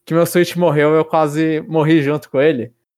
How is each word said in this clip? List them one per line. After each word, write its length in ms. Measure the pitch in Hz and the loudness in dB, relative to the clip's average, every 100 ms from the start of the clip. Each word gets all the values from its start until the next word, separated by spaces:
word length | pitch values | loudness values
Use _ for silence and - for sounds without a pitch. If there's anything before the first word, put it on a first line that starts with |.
| - | -4
que 80 | |
meu 120 | 165 170 | -2 0
Switch 300 | 180 175 175 | 0 -2 0
morreu, 380 | 175 151 147 156 | 0 2 2 2
eu 80 | |
quase 580 | 156 160 151 147 160 156 - | 0 0 0 -2 -2 -4 -4
morri 340 | 156 151 160 | -2 2 2
junto 280 | 139 147 - | 0 -4 -4
com 100 | 135 | 0
ele. 320 | 151 139 110 _ _ | 0 0 -6 _ _